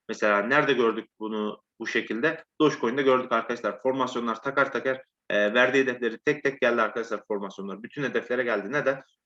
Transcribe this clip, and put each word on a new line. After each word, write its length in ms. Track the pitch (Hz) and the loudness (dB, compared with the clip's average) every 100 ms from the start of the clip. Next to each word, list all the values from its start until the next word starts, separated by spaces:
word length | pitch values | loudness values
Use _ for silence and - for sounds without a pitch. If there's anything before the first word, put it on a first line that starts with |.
| - | -12
mesela 340 | 110 107 101 | 0 4 4
nerede 300 | 110 147 139 | 4 2 4
gördük 360 | 123 113 110 - _ | 4 2 0 -8 _
bunu 420 | 107 107 104 - _ - | -6 -4 -4 -6 _ -12
bu 60 | 113 | -4
şekilde? 580 | - - 110 156 160 - - | -4 -4 -2 -2 -4 -10 2
Dogecoin'de 420 | 151 - 117 135 | 2 2 -2 2
gördük 300 | 135 127 123 | 4 2 2
arkadaşlar. 500 | 113 - 117 104 - | -2 -2 -4 -4 -2
Formasyonlar 600 | 131 135 123 123 117 110 | -2 0 -2 -2 -4 -4
takar 300 | 139 135 135 | -2 0 0
takar, 300 | 117 131 131 - _ - | 0 -2 -4 -8 _ -2
e, 240 | 104 104 | 2 4
verdiği 280 | 123 127 135 | 4 4 4
hedefleri 360 | 127 120 117 113 | 2 0 -4 -2
tek 240 | 151 147 | -2 0
tek 180 | 139 135 | -2 0
geldi 220 | 120 120 | 2 2
arkadaşlar 380 | 107 117 110 104 - | 0 -2 -6 -8 -4
formasyonlar. 540 | 101 98 98 98 98 | -6 -6 -10 -10 -12
Bütün 200 | 120 147 | -12 -6
hedeflere 400 | 127 113 - 123 | -2 -2 -2 -2
geldi. 300 | 120 104 98 | 0 -2 -2
Neden? 300 | 143 131 139 - _ | 0 0 -2 -8 _